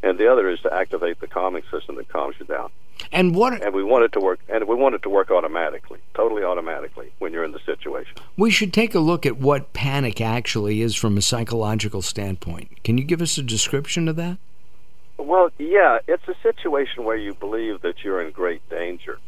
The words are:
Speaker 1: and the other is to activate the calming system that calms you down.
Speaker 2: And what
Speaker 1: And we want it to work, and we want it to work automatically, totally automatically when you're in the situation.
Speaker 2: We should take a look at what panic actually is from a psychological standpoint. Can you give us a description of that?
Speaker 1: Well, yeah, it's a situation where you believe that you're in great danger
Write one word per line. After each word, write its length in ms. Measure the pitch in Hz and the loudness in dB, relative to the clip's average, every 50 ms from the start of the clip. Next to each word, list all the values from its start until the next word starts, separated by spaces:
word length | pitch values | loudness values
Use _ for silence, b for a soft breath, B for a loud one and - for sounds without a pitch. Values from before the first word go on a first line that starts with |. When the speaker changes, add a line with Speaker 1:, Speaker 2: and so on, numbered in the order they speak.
Speaker 1:
and 160 | - 95 92 90 | 2 2 2 6
the 140 | 107 117 | 6 6
other 180 | 131 123 101 92 | 8 6 6 4
is 120 | 87 82 | 2 0
to 120 | - - 82 | -2 -2 0
activate 460 | 90 95 - - 85 85 85 85 - | 0 -2 0 -2 -2 -2 -2 -2 -4
the 80 | - - | -8 -6
calming 360 | - - 90 95 90 85 - - | -4 -2 -2 -2 -2 -4 -6 -6
system 260 | - 78 - - 73 | -8 -8 -6 -6 -10
that 120 | 62 57 - | -10 -10 -6
calms 280 | - 80 69 69 73 - | -4 -4 -4 -4 -6 -8
you 60 | - | -6
down. 240 | - 76 65 60 - - - - - B B B B | -6 -6 -6 -6 -8 -10 -10 -10 -10 B B B B
Speaker 2:
And 240 | - 175 185 180 170 | 0 2 4 4 4
what 260 | 180 226 254 247 - | 4 2 2 2 -2
Speaker 1:
And 140 | 101 104 95 | -2 -2 0
we 80 | 98 98 | 0 2
want 220 | 101 123 127 117 | 4 6 6 6
it 80 | 113 - | 6 4
to 60 | 107 | 2
work, 200 | 95 95 90 - - - | 2 2 0 0 -4 -2
and 180 | 101 113 107 | -2 -2 0
we 100 | 98 117 | 0 2
want 200 | 120 135 135 117 | 4 4 2 2
it 60 | 98 - | 2 -2
to 60 | 101 | 2
work 200 | 98 98 95 - | 2 2 4 4
automatically, 720 | 95 90 82 78 78 85 82 76 71 71 - - - - - - - | 2 2 2 0 -2 -2 -2 -2 -4 -6 -10 -10 -10 -10 -10 -8 -2
totally 300 | - 104 113 110 107 98 | 0 0 0 0 0 0
automatically 680 | 90 90 87 82 82 80 71 71 71 - - - - - - | 0 -2 -2 -2 -4 -6 -6 -6 -8 -10 -10 -10 -10 -8 -8
when 140 | - 85 80 | -6 -6 -4
you're 100 | 85 82 | -4 -4
in 80 | 78 | -4
the 80 | 73 78 - | -6 -8 -6
situation. 500 | - 76 - - 76 69 - - - - B B B B - | -6 -6 -6 -6 -6 -6 -6 -8 -8 -10 B B B B 2
Speaker 2:
We 120 | 202 233 | 4 4
should 240 | 190 - 214 190 - | 4 2 2 2 2
take 220 | 208 226 220 - | 2 2 4 2
a 40 | 190 | 2
look 260 | 156 156 175 175 - | 4 4 2 2 2
at 120 | 143 113 127 | 0 0 2
what 360 | 131 139 143 135 131 - - | 4 4 4 4 0 -4 -4
panic 480 | - 117 143 135 143 139 120 101 - | -2 -2 0 0 2 0 0 0 0
actually 600 | 113 110 113 123 113 - - 113 104 104 107 107 | 0 0 0 0 -2 -2 -2 0 0 0 2 2
is 140 | 113 117 104 | 2 0 0
from 220 | - - 110 101 101 | 2 2 4 4 4
a 40 | |
psychological 800 | 98 - - 117 117 104 117 117 107 107 110 107 101 107 101 98 | 2 2 0 0 -2 0 0 0 2 2 0 0 -2 -2 -4 -4
standpoint. 840 | 92 - - - 101 98 95 - - - 85 85 - - - - - | -4 -4 -4 -4 -4 -4 -4 -4 -4 -6 -8 -8 -8 -10 -10 -6 0
Can 120 | - 113 127 | 2 2 2
you 60 | 135 | 2
give 180 | 151 175 165 | 0 0 0
us 160 | 170 156 - 156 | 2 0 0 -2
a 60 | 139 | -2
description 640 | 120 110 104 - - - 139 143 - - 175 165 160 | -2 0 0 0 0 0 -2 0 0 -2 0 0 0
of 80 | 156 | 0
that? 220 | 165 170 175 180 - - - - - - - - - - - - - - - - - | -2 -2 -4 -6 -6 -8 -10 -10 -8 -8 -8 -8 -8 -8 -8 -8 -10 -10 -8 -8 -8
Speaker 1:
Well, 340 | 143 143 170 185 180 165 - - | -2 4 6 6 6 6 4 -2
yeah, 420 | 147 160 185 202 185 147 120 113 - - | -2 4 6 8 8 8 6 4 2 0
it's 200 | 160 175 - - | 0 0 0 -6
a 60 | 180 - | -6 0
situation 640 | - 226 220 - - 175 147 139 139 120 - - 120 | 0 0 0 0 -2 0 0 0 0 0 -4 -4 -2
where 140 | 110 113 113 | -2 -2 -2
you 160 | 107 101 98 | -2 -6 -6
believe 480 | - 101 101 110 113 113 110 104 90 | -6 -6 -4 -4 -2 -2 -2 -4 -2
that 220 | - 87 87 - - | -4 -4 -4 -4 -4
you're 180 | 101 95 92 | -2 -2 -2
in 100 | 85 80 | -2 -4
great 360 | 78 - 90 90 87 80 - - | -4 -2 -2 -2 -2 -2 -6 -6
danger 500 | 82 82 85 87 90 85 - - 65 - - | -6 -4 -4 -4 -6 -8 -8 -8 -8 -8 -10